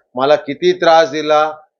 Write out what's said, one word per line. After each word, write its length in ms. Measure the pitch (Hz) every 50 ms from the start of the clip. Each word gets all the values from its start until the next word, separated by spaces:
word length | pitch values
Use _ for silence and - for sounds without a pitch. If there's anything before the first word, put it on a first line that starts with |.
| _ _ -
मला 200 | 123 131 143 151
किती 360 | 147 - - 143 - 170 180
त्रास 400 | 180 180 175 165 160 165 165 135
दिला, 400 | 139 156 151 151 151 151 151 156 151 - - _ _ _